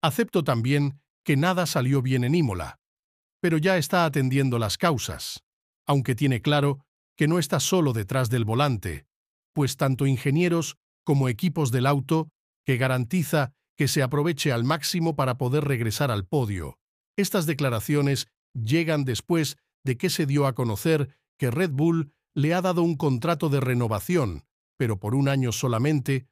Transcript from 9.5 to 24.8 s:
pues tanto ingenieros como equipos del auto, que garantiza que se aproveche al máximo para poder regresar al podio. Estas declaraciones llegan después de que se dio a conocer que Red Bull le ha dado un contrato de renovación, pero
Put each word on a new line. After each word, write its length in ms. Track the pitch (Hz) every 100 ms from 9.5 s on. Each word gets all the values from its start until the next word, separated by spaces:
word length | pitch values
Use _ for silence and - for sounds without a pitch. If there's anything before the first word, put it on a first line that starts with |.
pues 240 | - 135 -
tanto 300 | 139 131 139
ingenieros 680 | 131 147 143 175 170 160 - _ _
como 260 | - 143 131
equipos 420 | 113 185 160 143
del 140 | 123 127
auto, 440 | 143 135 160 160 _ _ _ -
que 120 | 127
garantiza 760 | 131 127 120 185 151 156 135 _ _ _
que 120 | 139
se 160 | -
aproveche 480 | 127 143 156 151 156
al 120 | 120
máximo 520 | 120 160 - 180 165 143
para 220 | 131 127
poder 260 | 127 143
regresar 480 | 143 131 113 107 143
al 140 | 107 92
podio. 520 | 151 117 98 73 - _ _ _ -
Estas 300 | 196 208 160
declaraciones 800 | 147 143 117 - 147 143 135 - _ _
llegan 500 | - 110 156 160 151
después 540 | 131 113 - 170 147 - _ _
de 140 | 139 123
que 120 | 190
se 180 | - 151
dio 180 | 143 139
a 80 |
conocer 600 | 127 120 104 170 160 139 _ _ _
que 100 | 127
Red 220 | 123 185
Bull 420 | 135 165 165 147 _ _ -
le 180 | 147
ha 80 | 175
dado 220 | 185 175
un 120 | 170 151
contrato 540 | 156 127 147 165 165
de 100 | 139
renovación, 840 | 120 123 117 107 - 175 120 78 - _ _
pero 220 | _